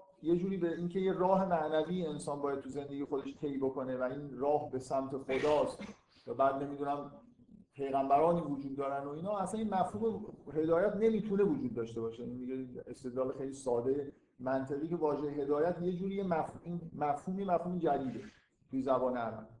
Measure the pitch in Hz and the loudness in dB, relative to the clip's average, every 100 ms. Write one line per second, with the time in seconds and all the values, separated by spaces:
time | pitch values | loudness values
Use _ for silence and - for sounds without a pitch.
0 | - _ 151 175 196 190 170 165 175 185 | -20 _ 0 2 2 0 -2 -2 -2 0
1 | 190 165 180 190 190 170 151 156 156 185 | 0 2 4 4 4 2 2 2 2 -2
2 | 160 147 151 143 143 139 135 139 143 139 | -2 -4 -4 -2 -2 -2 -4 -8 -8 -6
3 | 139 139 135 135 147 135 131 135 131 127 | -4 -4 -4 -6 -4 0 0 0 -4 -2
4 | 127 143 143 123 143 147 - 131 - 139 | -2 -4 -8 -2 2 2 0 -6 -2 -2
5 | 135 135 135 131 147 147 127 - - - | -2 -6 -2 0 4 4 2 -2 -12 -14
6 | _ - - 120 135 135 143 139 143 143 | _ -20 -10 2 2 2 -4 -4 -2 -2
7 | 143 - - - - - - - 135 135 | -4 -12 -20 -20 -20 -20 -20 -4 2 4
8 | 135 139 160 170 147 139 135 135 139 139 | 6 8 8 6 2 -4 -4 -2 -2 -2
9 | 143 151 190 208 185 220 214 185 185 208 | -4 -6 -4 -2 -2 -2 0 2 2 0
10 | 226 196 - - - 151 160 165 202 196 | -2 -2 -8 -12 -6 0 4 6 4 4
11 | 226 214 - 196 190 135 123 110 113 117 | 4 4 2 4 4 4 0 -2 -4 -4
12 | 113 113 120 123 123 131 127 123 - 123 | -4 -6 -8 -8 -6 -6 -6 -10 -12 -10
13 | 127 123 127 131 135 135 127 120 127 143 | -6 -2 -2 -2 -6 -4 0 2 2 0
14 | 139 - _ _ 127 131 131 143 160 170 | -2 -10 _ _ -2 0 0 -4 -2 0
15 | 151 139 147 143 135 147 170 175 175 175 | 2 2 -2 -2 0 2 2 2 -2 -2
16 | 190 196 190 165 - - 170 175 165 139 | -2 -2 0 0 0 -8 -10 -8 -8 -2
17 | 147 139 - 190 196 170 175 180 156 135 | 0 0 -2 -4 2 2 2 0 2 2
18 | 131 107 - - _ _ _ 135 135 131 | 0 -6 -12 -18 _ _ _ -4 2 2
19 | 127 123 113 110 113 - | 2 0 -4 -6 -12 -8